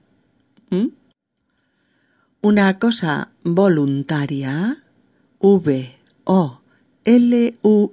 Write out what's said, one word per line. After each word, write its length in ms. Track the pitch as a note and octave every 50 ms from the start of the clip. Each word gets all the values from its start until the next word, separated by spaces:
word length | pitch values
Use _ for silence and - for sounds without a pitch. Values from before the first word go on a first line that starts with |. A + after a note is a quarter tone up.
| _ _ _ _ _ _ _ _ _ _ _ _ _ _
¿Mm? 180 | F3+ F#3 A#3 E4 - _ _ _ _ _ _ _ _ _ _ _ _ _ _ _ _ _ _ _ _ _ _ _ _ _ _ _ _ _
Una 360 | - G#3 G#3 G#3 G3 F#3+ F#3+ -
cosa 500 | A3+ A#3 A3+ - F3 D#3 C#3+ C#3 - - _ _ -
voluntaria, 1400 | E3+ E3+ F#3 G3+ F#3+ E3 D3+ C#3+ C#3 C#3 C#3 C3+ - D#3 D3 C#3+ C3+ C#3+ C#3 C3+ C3 C#3+ D#3+ G3 A#3 D4+ - _ _ _ _ _ _ _ _ _ _ _ _
V 560 | G3 G3 G3+ F3+ D#3+ D3 C3+ C3 C3 B2 - _ _ _ _ _ _
O 360 | - F#3+ F#3+ D#3+ B2+ B2 - _ _ _ _ _ _ _ _ -
L 500 | A3 A#3+ B3 A#3+ A#3+ B3 A#3+ A#3 - - _
U 300 | - G#3+ G#3+ G#3 G#3 G3+